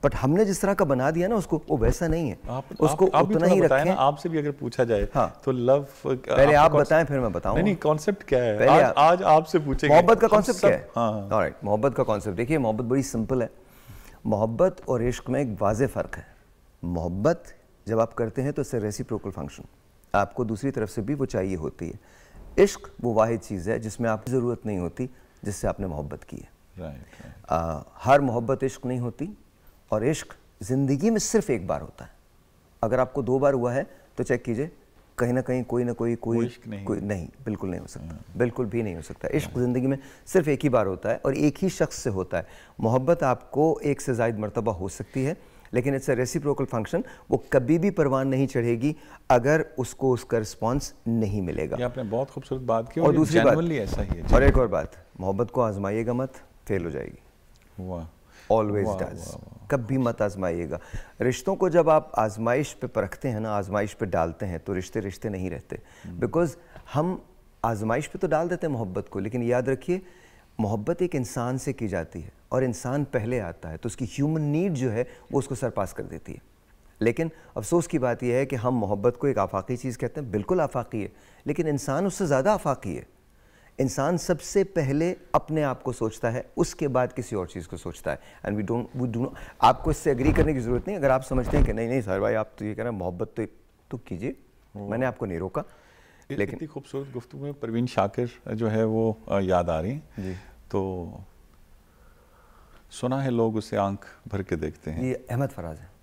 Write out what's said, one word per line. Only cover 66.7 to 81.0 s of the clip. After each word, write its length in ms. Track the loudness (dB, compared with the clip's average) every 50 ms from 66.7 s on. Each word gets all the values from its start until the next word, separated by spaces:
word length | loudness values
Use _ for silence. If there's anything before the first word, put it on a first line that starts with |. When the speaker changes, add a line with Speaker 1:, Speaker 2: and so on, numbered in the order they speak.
| -20 -20 -20 -6 -2
Speaker 1:
हम 300 | -2 -2 -2 -4 -6 -10 -18 -20 -20 -20 _ _ _ -2
आजमाइश 420 | -2 -2 -2 0 0 0 0 -2
पे 120 | -6 -6 -4
तो 100 | -2 0
डाल 200 | 0 0 0 0
देते 180 | -2 -4 -2
हैं 80 | -4 -2
मोहब्बत 340 | -2 -4 -4 -4 -6 -8 -6
को, 100 | -6 -6
लेकिन 240 | -6 -4 -4 -2 0
याद 260 | 2 2 2 2 0
रखिए, 340 | -2 -2 -2 -4 -4 -4 -4 -12 -20 -20 -20 -20 _ -20 _ _ _ -2
मोहब्बत 420 | 0 0 0 -2 -2 -2 -2 0 -2
एक 120 | -2 0
इंसान 440 | -2 -4 -4 -4 -4 -4 -2 -4 -4
से 140 | -4 -6 -6
की 160 | -4 -4 -4
जाती 320 | -2 -4 -4 -4 -8 -12
है 120 | -12 -12 -18 _ _ _ 0
और 120 | 0 0
इंसान 400 | 0 -2 -4 -6 -4 -2 -2 -2
पहले 340 | -2 -2 -2 -2 0 -2 -2
आता 300 | -4 -4 -8 -10 -10 -10
है, 80 | -10
तो 100 | -6 -6
उसकी 180 | -8 -6 -6 -8
ह्यूमन 380 | -8 -4 -2 -2 0 0 0 0
नीड 300 | 0 0 0 0 0 -2
जो 180 | -2 -2 -2
है, 180 | -2 -2 -4 -4 -8 -20 -14 -4 -2
वो 60 | -2
उसको 160 | -2 -2 -6
सरपास 380 | -4 -4 -4 -2 -2 -4 -4 -6
कर 100 | -10 -12
देती 300 | -10 -12 -14 -12 -14 -14
है। 60 | -16 -16 _ _ _ _ _ -20 _ _ -20 _ 0 0
लेकिन 280 | 0 2 2 -2 -4 -4 -10 -20 -12 -10
अफसोस 300 | -10 -4 0 0 0 0
की 120 | 2 -2 0
बात 240 | 0 0 -2 0 0
यह 140 | 0 2
है 100 | 2 2
कि 100 | 0 -2
हम 180 | -2 0 0 0
मोहब्बत 420 | 2 0 0 -2 2 2 0 2
को 100 | 2 -2
एक 120 | 0 2 2
आफाकी 380 | 0 0 0 -4 -4 -4 -6
चीज़ 220 | -6 -6 -8 -6 -4
कहते 220 | -6 -6 -6 -8
हैं, 100 | -10 -4
बिल्कुल 300 | -4 -4 -2 0 0 0
आफाकी 420 | 0 0 -2 -4 -6 -4 -6 -8